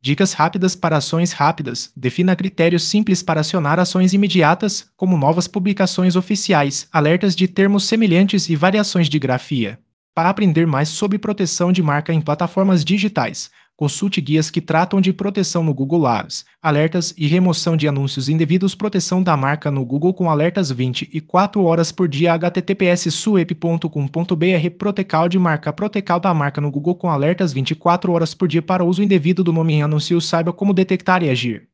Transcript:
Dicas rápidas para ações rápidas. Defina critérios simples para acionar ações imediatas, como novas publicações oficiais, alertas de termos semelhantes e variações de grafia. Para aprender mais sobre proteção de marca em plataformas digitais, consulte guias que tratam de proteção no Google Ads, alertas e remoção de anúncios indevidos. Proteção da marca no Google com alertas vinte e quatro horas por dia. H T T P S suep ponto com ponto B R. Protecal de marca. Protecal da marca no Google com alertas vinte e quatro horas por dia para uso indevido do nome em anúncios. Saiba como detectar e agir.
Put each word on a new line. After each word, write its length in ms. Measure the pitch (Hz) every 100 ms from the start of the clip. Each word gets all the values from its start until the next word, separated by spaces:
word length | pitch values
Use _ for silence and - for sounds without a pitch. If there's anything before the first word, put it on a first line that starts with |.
Dicas 320 | 127 143 190
rápidas 420 | - 156 185 185
para 220 | - 170 156
ações 360 | 139 165 175
rápidas. 600 | - 147 160 139 120 -
Defina 400 | - 127 - 180
critérios 500 | 180 190 - 170 170
simples 380 | - 208 214 185
para 200 | - 156
acionar 360 | 151 185 143 165
ações 360 | 180 185 185
imediatas, 720 | 196 202 175 151 180 214 - - _
como 220 | 185 175
novas 280 | 139 165 180
publicações 680 | 208 185 196 185 - 180 180
oficiais, 720 | 180 202 - 175 143 135 -
alertas 460 | 160 147 180 196 170
de 100 | 180
termos 380 | 185 196 202
semelhantes 640 | 196 226 220 170 196 202 165
e 80 | 156
variações 500 | 180 208 202 180 156
de 120 | 151
grafia. 600 | 131 127 - 139 107 107 _ _ _
Para 160 | - 165
aprender 360 | 196 202 160 165
mais 220 | 135 156
sobre 300 | - 208 202
proteção 540 | 214 208 180 - 175
de 100 | 185
marca 300 | 156 147 151
em 80 | 165
plataformas 640 | 156 147 175 - 196 180
digitais, 640 | 151 196 208 196 113 - - _ _
consulte 460 | _ 147 - - 196
guias 300 | 139 156 156
que 100 | 175
tratam 400 | - 160 175 196
de 100 | 185
proteção 540 | 190 196 196 185 175
no 80 | 160
Google 340 | 131 135 170 135
Ads, 380 | 110 - - - _
alertas 540 | 156 147 156 180 165 -
e 100 | 151
remoção 520 | 175 185 160 175 165
de 100 | 151
anúncios 400 | 139 139 139 131
indevidos. 460 | 160 160 180 190
Proteção 480 | - 208 196 - 185
da 120 | 180 147
marca 320 | 135 151 151
no 120 | 139 120
Google 260 | 139 170
com 160 | 185 175
alertas 420 | 151 165 175 160
vinte 380 | 123 127 127 -
e 40 | 156
quatro 440 | - 180 196 208
horas 280 | 175 165 165
por 160 | - 180
dia. 280 | 139 170
H 160 | 165 175
T 100 | 175
T 140 | 180
P 100 | 196
S 260 | 180 175 175
suep 440 | - - 202 165
ponto 340 | 156 170 165 160
com 180 | 151 139
ponto 300 | 165 175 170
B 140 | 175
R. 180 | 180 170
Protecal 600 | 170 208 196 190 - 170
de 80 | 185
marca. 340 | 175 151 156
Protecal 480 | 151 208 208 196 175
da 140 | 190
marca 260 | 165 143 139
no 100 | 147
Google 240 | 143 156
com 140 | 175 180
alertas 420 | 147 147 180 185
vinte 200 | 131 135
e 40 |
quatro 380 | 156 175 175 180
horas 220 | 170 165
por 120 | - 180
dia 140 | 160
para 240 | 160 185
uso 180 | 175 180
indevido 400 | 202 190 156 180
do 80 | 175
nome 220 | 165 160
em 100 | 151
anúncios. 440 | 147 151 151 170 160
Saiba 260 | 165 165
como 220 | 175 196
detectar 480 | 190 185 180 - 180
e 80 | 165
agir. 380 | 123 120 107 -